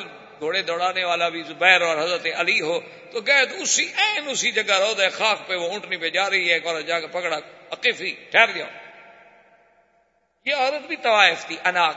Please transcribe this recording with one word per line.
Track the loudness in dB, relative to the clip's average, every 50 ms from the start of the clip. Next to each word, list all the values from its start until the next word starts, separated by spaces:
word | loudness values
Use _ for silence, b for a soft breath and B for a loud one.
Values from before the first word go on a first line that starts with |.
| -4 -6 -12 -18 -20 -20 -14 -8
گھوڑے | -4 -2 -2 -2 -2
دوڑانے | -2 -2 0 0 0 0 0 0
والا | 0 0 0 0 -2
بھی | -2 -4 -8
زبیر | -10 -4 2 6 6 6 6
اور | 4 2 2 0
حضرت | 0 0 -2 -2 -2 -4 -2
علی | 0 0 0 0 0
ہو | 0 0 -2 -2 -4 B B B B -10 -10
تو | -6
گئے | 0 2 4 4 4
تو | 2 -2
اسی، | -4 -2 0 0 0 0 -2 -2
عین | 0 0 0 0 -2 -4 -4
اسی | -4 -2 -2 -2 -2
جگہ | -2 0 2 2
روضہ | 2 2 2 2 2 0 0 0
خاخ | 0 0 0 0 0 -4
پہ | -6 -4
وہ | -4 -4 -4
اونٹنی | -4 -6 -6 -6 -6
پہ | -4 -4 -2
جا | -2 -2 0 0
رہی | 0 0 2 2
ہے، | 0
ایک | 0 0
عورت | -2 -4 -4 -4
جا | -4 -4 -4
کے | -4
پکڑا، | -6 -6 -6 -4 -4 -4 -4 -6 -10 -18 -20 -16 -14
"عقیفی، | -10 -4 -2 -2 -2 -2 -6 -8 -8 -10 -10 0
ٹھہر | 2 4 4 4 2
جاؤ۔" | -4 -10 -10 -12 -16 -18 -20 -20 -20 -20 -20 -20 -20 -20 -20 -20 -20 _ _ _ _ _ _ _ _ _ _ _ _ _ _ _ _ _ _ _ _ _
یہ | -2 0
عورت | 0 0 0 -2 -4 -6
بھی | -8 -8
طوائف | -2 0 4 6 6 6 6 6 2 -4
تھی، | -10 -10 -2 -2
اناق | 0 2 4 2 2 0